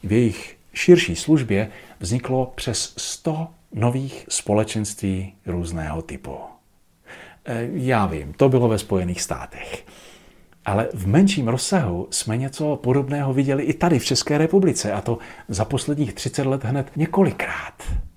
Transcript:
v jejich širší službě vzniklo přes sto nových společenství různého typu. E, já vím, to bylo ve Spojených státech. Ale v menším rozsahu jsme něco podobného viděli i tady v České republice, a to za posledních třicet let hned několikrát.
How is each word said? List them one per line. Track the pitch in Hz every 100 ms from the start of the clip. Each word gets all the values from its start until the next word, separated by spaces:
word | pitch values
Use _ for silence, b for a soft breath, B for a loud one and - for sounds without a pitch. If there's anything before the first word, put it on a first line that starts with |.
v | 98
jejich | 107 117 - - - _
širší | - - 175 - 82
službě | - 156 123 101 110 B B B
vzniklo | 87 123 - 131 127 -
přes | - 110 - -
sto | - - 165 156 165 - _
nových | - 117 127 135 - -
společenství | - - 104 110 110 104 - 98 95 95 - -
různého | 87 85 85 76 78
typu. | 80 67 69 67 - - _ _ _ _ B B B B -
E, | 117 117
já | 185 127 120 95
vím, | 80 71
to | - 139
bylo | 131 120
ve | 107
Spojených | - 95 90 87
státech. | - 71 - - - - - B B B B B B _ -
Ale | 101 120
v | - 95
menším | 127 196 196 117
rozsahu | 127 - 190 123 87 -
jsme | - - 113
něco | 135 - 151 143
podobného | 147 139 135 143 135
viděli | 131 135 139
i | 147
tady | - 175 147
v | -
České | 131 - 147
republice, | 160 196 190 120 104
a | 101
to | - 113 B B B
za | 98 110
posledních | 135 - 147 147
třicet | - 127 - 135
let | 135
hned | 110 135 131 -
několikrát. | 160 - 180 - - - - - - - -